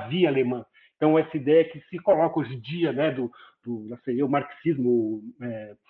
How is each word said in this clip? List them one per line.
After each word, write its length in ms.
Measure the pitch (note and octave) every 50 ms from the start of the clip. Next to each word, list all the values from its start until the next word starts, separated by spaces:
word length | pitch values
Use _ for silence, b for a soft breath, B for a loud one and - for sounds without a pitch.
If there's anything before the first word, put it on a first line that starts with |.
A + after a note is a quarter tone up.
| - A#2
via 200 | D3 F#3 F3+ D3+
alemã." 360 | C3+ C3+ B2+ B2 B2+ B2 - - b b b b b
Então, 220 | - D#3 D#3 D#3 D#3+
essa 160 | D#3 - -
ideia 300 | D#3 B2 C#3+ D#3 E3 D#3+
que 160 | D#3+ - D3 - _
se 100 | F3+ E3
coloca 400 | - G#3 F#3 D#3 E3 D#3+ - D#3+
hoje 160 | C3+ A2+ C3+
em 60 | B2
dia, 320 | G#2+ B2 D#3+ F3 E3 D3
né, 180 | B2 C3 D#3+ D#3
do, 220 | C3+ C3 B2 A#2+ - b b b b b -
do, 220 | A#2+ A#2+ A2 G#2+ A2
não 80 | A#2+ A#2+ _
sei, 180 | C3+ A#2+ B2
o 60 | C#3+ C3
marxismo, 920 | C#3+ C#3+ B2+ - - - - D#3+ D#3+ C3 B2 B2 A#2+ A#2 A2 G#2+ A2 G#2+ G#2+ A#2+ - -
é, 320 | B2 A#2+ A2+ A2 G#2+ G#2 G#2 - _ b